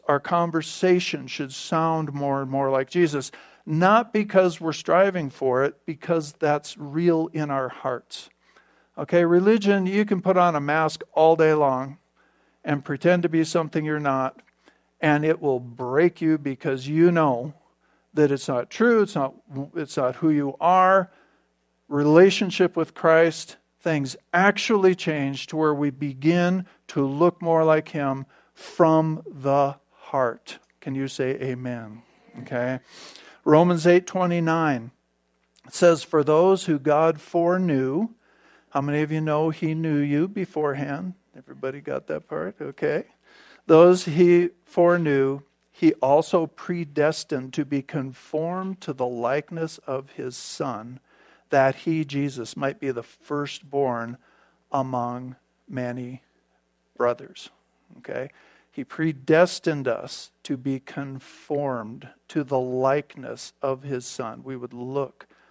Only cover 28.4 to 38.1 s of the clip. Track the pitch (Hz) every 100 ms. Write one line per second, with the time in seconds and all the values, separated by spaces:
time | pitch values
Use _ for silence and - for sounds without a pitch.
28.4 | _ _ - - 160 160 160 160 - 139
29.4 | 139 139 139 139 _ _ - 139 123 -
30.4 | - - _ _ 151 135 135 - 131 135
31.4 | 131 127 127 120 110 110 _ _ _ 120
32.4 | 120 127 123 131 _ - - - - _
33.4 | 147 151 175 170 170 175 180 185 180 175
34.4 | 165 165 160 127 117 _ _ _ _ _
35.4 | _ _ - - 175 160 - 160 147 156
36.4 | 185 190 180 147 139 147 165 156 - 175
37.4 | 170 185 180 139 131 147 226